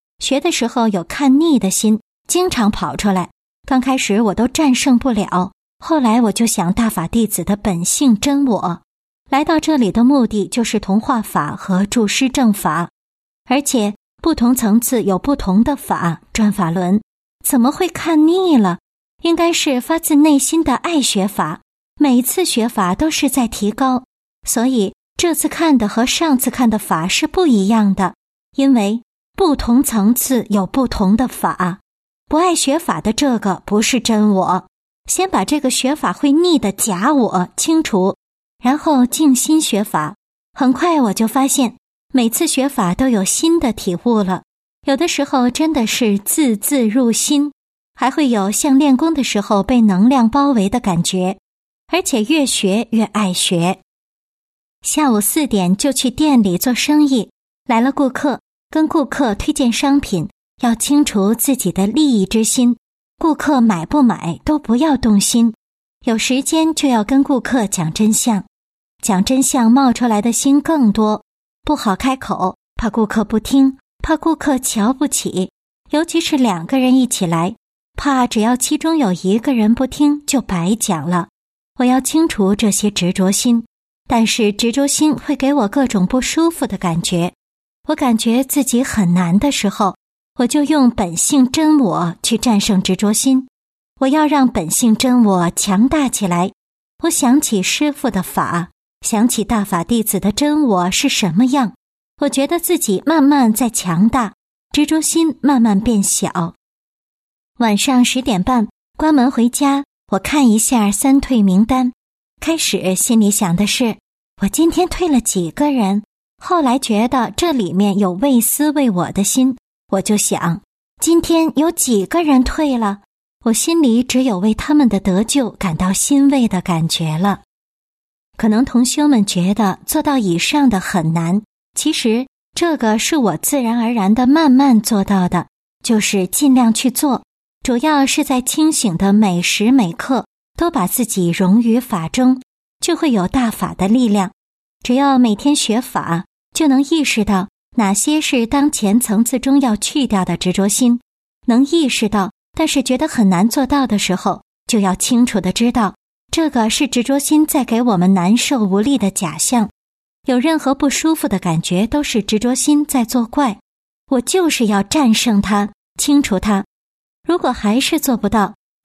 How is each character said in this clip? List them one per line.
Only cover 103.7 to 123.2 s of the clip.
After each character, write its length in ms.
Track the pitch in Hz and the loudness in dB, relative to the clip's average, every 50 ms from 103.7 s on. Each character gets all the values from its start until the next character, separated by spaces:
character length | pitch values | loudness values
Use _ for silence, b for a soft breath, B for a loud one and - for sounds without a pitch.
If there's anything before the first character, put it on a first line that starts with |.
| - - - 180 165 165 208 | -4 -4 -4 -2 0 2 2
大， 260 | 233 - 262 226 196 - _ _ _ _ _ _ _ | 2 2 0 -2 -4 -8 _ _ _ _ _ _ _
执 140 | - 277 294 | -2 0 0
着 160 | 294 320 320 | 2 0 0
心 360 | 302 - - 330 330 320 - _ | 0 0 0 0 0 0 -2 _
慢 200 | - 277 285 254 | 0 2 2 2
慢 180 | 226 226 202 190 | 2 2 2 2
变 220 | 226 247 233 202 196 | 0 0 0 0 0
小。 520 | - - - 202 - - - 170 170 - _ _ _ _ _ _ _ _ _ _ _ _ _ _ _ _ _ _ _ _ - | -2 -2 -4 -4 -4 -4 -4 -6 -6 -8 _ _ _ _ _ _ _ _ _ _ _ _ _ _ _ _ _ _ _ _ -2
晚 180 | 240 220 208 | -2 0 0
上 280 | 208 - 277 262 247 247 | 0 0 2 2 4 2
十 160 | - - 254 | 2 0 -2
点 200 | 254 285 240 - | -2 -2 -2 -2
半 260 | - - 254 240 208 - - _ _ _ _ | 0 0 0 0 -2 -4 -6 _ _ _ _
关 160 | - 311 311 311 | -2 0 2 4
门 160 | 277 247 277 | 4 2 2
回 200 | 254 - 226 240 | 2 2 0 0
家， 340 | - - 294 277 277 277 285 _ _ _ _ - 202 | 0 0 0 0 0 -2 -4 _ _ _ _ -4 -4
我 60 | 190 | -4
看 300 | 196 - - 302 277 233 | -4 -2 0 2 4 4
一 80 | 208 | 4
下 340 | 220 - - 269 233 208 202 | 2 2 0 0 0 0 0
三 280 | 202 - - 269 269 277 | 0 0 2 2 2 2
退 220 | 269 - 269 226 | 2 2 0 2
名 240 | 202 190 180 190 226 | 2 4 4 4 2
单。 260 | 220 262 262 254 247 - _ _ _ _ _ _ _ _ - | 2 2 0 0 -2 -4 _ _ _ _ _ _ _ _ -8
开 180 | - 302 330 | -4 -4 -4
始 380 | 311 - - - 185 - 185 185 | -2 -2 -4 -4 -4 -2 -2 -2
心 240 | 185 - - 233 226 | -2 0 2 2 2
里 100 | 208 202 | 2 2
想 260 | 202 - 202 180 170 | 2 0 0 0 0
的 120 | 175 208 | 0 0
是， 300 | 202 - - 254 226 208 - _ _ _ _ _ _ _ - | -2 -2 -2 -2 -2 -4 -6 _ _ _ _ _ _ _ -4
我 60 | 196 | -4
今 240 | 196 - - 320 339 | -2 0 2 0 2
天 160 | - 302 370 | 2 0 -2
退 200 | 349 - - 359 | -2 -2 -2 -2
了 140 | 339 285 240 | 0 0 0
几 300 | - - - 190 170 160 | 0 0 -2 -4 -4 -4
个 200 | - - 294 294 | -2 -2 -2 0
人？ 320 | 277 254 208 190 196 208 220 _ _ _ _ _ _ - | 0 0 0 0 -2 -2 -4 _ _ _ _ _ _ -12
后 200 | - - 370 339 | -6 -2 0 0
来 160 | 294 254 240 | 2 2 0
觉 300 | 262 - - 220 202 226 | 0 0 -2 0 0 0
得 240 | 247 - 262 226 196 | 0 0 -2 -2 -4
这 220 | - - 339 349 302 | -4 -2 -2 0 0
里 180 | 247 202 165 | 0 -2 -2
面 260 | 170 185 208 202 190 | 0 0 2 2 2
有 140 | 202 202 180 175 | 0 0 -2 -2
为 280 | 196 262 285 262 233 | 0 0 2 2 2
私 280 | 226 - - - 294 302 | 2 0 0 0 0 0
为 180 | 277 302 277 240 | 0 0 0 0
我 220 | 185 175 160 - - | 0 0 -2 -2 -2
的 100 | 196 202 | -2 -2
心， 320 | - - 262 254 269 247 - _ _ _ _ _ - - | 0 2 2 2 0 0 -4 _ _ _ _ _ -4 -4
我 80 | 190 | -2
就 160 | 185 - 208 | 0 0 0
想， 440 | 202 - - 190 156 - 165 165 - - _ _ _ _ _ _ - | 0 0 -2 -2 -2 -2 -2 -4 -4 -8 _ _ _ _ _ _ -4
今 220 | - 311 339 339 | 0 2 2 2
天 320 | 330 - 330 330 330 311 - | 2 2 2 2 2 0 0
有 140 | 262 302 339 | 0 0 0
几 340 | 330 - - - 233 196 185 | 0 -2 -2 0 0 0 0
个 160 | - - 339 | 0 -2 0
人 220 | 349 302 277 254 254 | 2 2 4 2 2
退 340 | - - - 311 285 262 | 2 0 -2 -2 -2 0
了？ 240 | 233 226 202 202 202 _ _ _ _ | -2 -2 -4 -4 -6 _ _ _ _